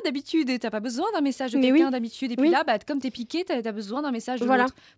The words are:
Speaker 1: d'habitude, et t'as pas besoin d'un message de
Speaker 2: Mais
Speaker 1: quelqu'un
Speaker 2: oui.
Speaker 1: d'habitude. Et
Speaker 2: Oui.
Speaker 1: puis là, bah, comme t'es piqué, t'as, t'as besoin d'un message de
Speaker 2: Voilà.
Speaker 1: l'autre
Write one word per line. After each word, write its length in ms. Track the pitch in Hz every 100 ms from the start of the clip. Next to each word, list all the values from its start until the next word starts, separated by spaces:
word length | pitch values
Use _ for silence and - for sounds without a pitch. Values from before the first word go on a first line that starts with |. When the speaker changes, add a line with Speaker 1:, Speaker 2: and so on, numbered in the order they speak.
| 370
Speaker 1:
d'habitude, 440 | 269 - 320 262
et 100 | 254
t'as 100 | 226
pas 100 | 214
besoin 280 | 233 233 392
d'un 80 | 381
message 300 | 285 254 262
de 40 | 262
Speaker 2:
Mais 120 | 254
Speaker 1:
quelqu'un 160 | 269 269
Speaker 2:
oui. 60 |
Speaker 1:
d'habitude. 400 | 254 226 - 262
Et 40 | 240
Speaker 2:
Oui. 60 |
Speaker 1:
puis 60 | 294
là, 120 | 330
bah, 140 | 311 214
comme 200 | - 285
t'es 120 | 254
piqué, 320 | - 226 320
t'as, 180 | 359 269
t'as 100 | 226
besoin 300 | 208 196 254
d'un 80 | 302
message 280 | 233 233 254
de 60 | 247
Speaker 2:
Voilà. 180 | 254
Speaker 1:
l'autre 120 | 254 - -